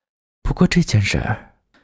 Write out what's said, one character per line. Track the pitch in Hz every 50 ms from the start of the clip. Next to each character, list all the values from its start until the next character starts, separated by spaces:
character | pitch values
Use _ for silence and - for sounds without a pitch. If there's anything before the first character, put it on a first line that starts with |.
| _ _ _ _ _ _ _ _
不 | - - 139
过 | - 180
这 | - - 180
件 | 165 - - 107
事 | 95 - - 69
儿， | 57 - 110 - - - _ _ _ _ _ _